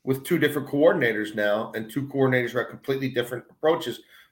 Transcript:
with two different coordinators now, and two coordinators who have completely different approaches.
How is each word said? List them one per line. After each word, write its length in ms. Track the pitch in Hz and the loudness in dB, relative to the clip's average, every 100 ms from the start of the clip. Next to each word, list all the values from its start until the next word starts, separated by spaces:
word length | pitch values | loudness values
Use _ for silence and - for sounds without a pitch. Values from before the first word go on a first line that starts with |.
with 200 | - 135 | -2 -2
two 140 | - 175 | 0 2
different 300 | 143 147 131 | 2 0 -2
coordinators 640 | 147 160 196 120 107 107 | 4 4 6 2 0 -4
now, 380 | 110 104 104 113 | 0 0 0 -2
and 160 | 113 110 | -8 -6
two 180 | 143 135 | -6 -4
coordinators 420 | 139 131 127 120 | 2 2 2 0
who 80 | 120 | -2
have 100 | 113 | -4
completely 400 | 113 - 135 135 | -8 -4 -4 -2
different 340 | 123 120 123 - | -2 -4 -6 -12
approaches. 520 | - 156 170 123 110 - - - | -2 0 0 -2 -10 -12 -20 -20